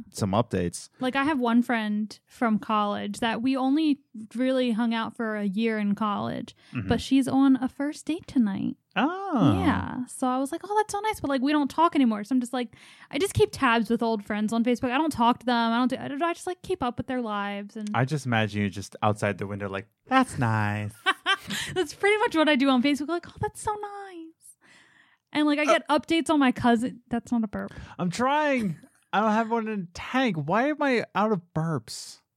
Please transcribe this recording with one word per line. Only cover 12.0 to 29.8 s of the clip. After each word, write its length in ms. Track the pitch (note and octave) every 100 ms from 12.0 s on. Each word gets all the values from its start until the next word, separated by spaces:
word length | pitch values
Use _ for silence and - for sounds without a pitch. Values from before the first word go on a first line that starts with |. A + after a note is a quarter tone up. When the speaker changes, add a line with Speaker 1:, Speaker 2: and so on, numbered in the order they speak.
| B3 G#3+
Speaker 2:
So 100 | G#3 B3+
I'm 40 |
just 120 | A#3+
like, 220 | C4 A#3+ - - - -
I 80 | C#4+
just 160 | F#4+
keep 160 | - G#4
tabs 380 | - C4 A#3 A3
with 140 | A#3
old 200 | A#3 A3+
friends 300 | - G#3 G#3+
on 100 | A3+
Facebook. 280 | A#3 A#3+ B3+
I 60 | B3+
don't 120 | D#4+
talk 280 | B3 A#3+ A#3+
to 60 | A#3
them. 240 | A#3+ A#3
I 60 | A#3
don't 100 | B3+
do, 80 | B3
I 80 | B3
don't, 140 | C#4
I 120 | E4+
just, 120 | E4+ -
like, 140 | F4
keep 220 | - F#4
up 140 | B3 A#3+
with 80 | B3
their 140 | B3+
lives. 540 | A3+ G#3 G3+ G3+ G3+ A3
And 140 | G#3 G#3+
Speaker 1:
I 100 | B2+
just 220 | D3+ B2
imagine 340 | A2+ G#2+ G#2
you 80 | G2+
just 260 | F#2 F#2 -
outside 380 | A2 G#2 G#2 F#2
the 80 | G2+
window 200 | G#2 G2+
like, 200 | G2 G2 _ -
"That's 300 | C4 B3+ D3+
nice." 540 | A#2 A2 G#2 G#2 G#2 - F#4+
Speaker 2:
<laughs> 680 | - F4 F#4+ - - -
That's 200 | F4+ D4+ -
pretty 220 | G4+ G#4
much 180 | A4+ D#4+
what 120 | D4+
I 60 | D4
do 140 | C#4
on 140 | C4
Facebook. 240 | C#4 C#4+ D4
Like, 180 | F4 -
"Oh, 60 | -
that's 200 | G#4+ -
so 100 | -
nice." 520 | G#4 G#4 G4+ G4 F4 D#4+ - - _ _ - _ _ _ _ _
And, 140 | D4 D4+
like, 140 | D4
I 20 |
Speaker 1:
Uh, 40 | D4+
Speaker 2:
get 220 | E4 -
updates 420 | D4+ - E4 C#4
on 80 | D#4
my 120 | C4
cousin. 500 | B3 B3 A#3 C4 - _
That's 220 | A#3 -
not 120 | A#3+
a 40 | G#3+
burp. 240 | G3 G3 - - -
Speaker 1:
I'm 100 | F3
trying. 680 | F3 B3+ D4 D4+ C4 G#3 D3 - _ _
I 80 | F#3+
don't 100 | A3
have 200 | G#3+ A3
one 160 | A#3 A3
in 140 | G#3+